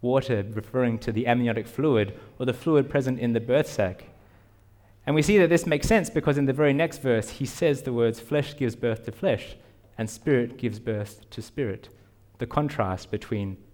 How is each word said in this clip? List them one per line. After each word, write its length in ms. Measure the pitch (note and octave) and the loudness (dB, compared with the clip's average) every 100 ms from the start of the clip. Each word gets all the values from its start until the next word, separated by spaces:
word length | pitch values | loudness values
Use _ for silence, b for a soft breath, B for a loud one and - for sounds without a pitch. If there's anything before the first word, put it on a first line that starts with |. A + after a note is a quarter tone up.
Water 440 | A#2+ C3 B2+ A#2 G2+ | 2 0 2 -2 -2
referring 460 | G#2+ - C3 B2 A2+ | -8 -4 0 0 0
to 120 | A#2+ | -2
the 140 | A2 B2 | -2 2
amniotic 400 | A#2+ A#2+ A2+ G#2+ | 2 2 -2 -6
fluid 480 | - D3+ A#2+ G#2 G#2 B B | -2 2 2 2 -4 B B
or 80 | B2+ | 0
the 80 | |
fluid 360 | B2 - D3+ C3+ | 0 2 2 2
present 300 | C#3+ C3 B2+ | 0 -2 -2
in 140 | A#2+ | 0
the 60 | A2+ | 0
birth 280 | A2+ C3 C#3+ | 2 0 0
sac. 380 | - G2 F#2 - - b b b b b _ _ _ - | 0 -2 -2 -16 -20 b b b b b _ _ _ -2
And 80 | D3 | 0
we 80 | |
see 160 | D3+ G#3 | 4 6
that 100 | E3+ | 6
this 160 | E3+ E3+ | 4 2
makes 220 | D3+ - | -2 2
sense 240 | A3+ F3 | 2 2
because 260 | - D3 C#3+ | -2 0 2
in 80 | C#3 | 2
the 80 | |
very 200 | C3 D3+ | 2 2
next 260 | C#3 E3 - | 4 0 -2
verse, 300 | C3 A2+ G#2+ | 0 0 0
he 160 | - B2+ | -6 -8
says 360 | - E3 C#3 | 0 0 0
the 120 | - | -2
words, 260 | A#2+ A#2 A2+ | 0 0 0
"Flesh 360 | - D3 C#3+ - | -2 -2 -2 -2
gives 200 | B2+ A2 | -4 -2
birth 300 | A#2+ A2 - | -4 -4 -6
to 60 | |
flesh, 440 | - G3 A#2 - - b b b - | -4 -2 -2 -4 -18 b b b -8
and 100 | A2+ | -8
spirit 500 | - - C3+ A#2 - | -6 0 2 0 -4
gives 200 | A#2+ G#2 | -6 -6
birth 500 | - G#2+ G#2 - - | -6 -6 -6 -12 -18
to 100 | - | -16
spirit." 480 | A2+ - B2+ F#2+ - b b b b _ | -14 -6 -6 -6 -12 b b b b _
The 100 | A#2+ | -6
contrast 640 | - D3+ C#3+ G2+ F#2 - | -2 -4 -2 -2 -2 -6
between 480 | G#2 - G#2+ G2 G2 - | -8 -6 -6 -6 -8 -16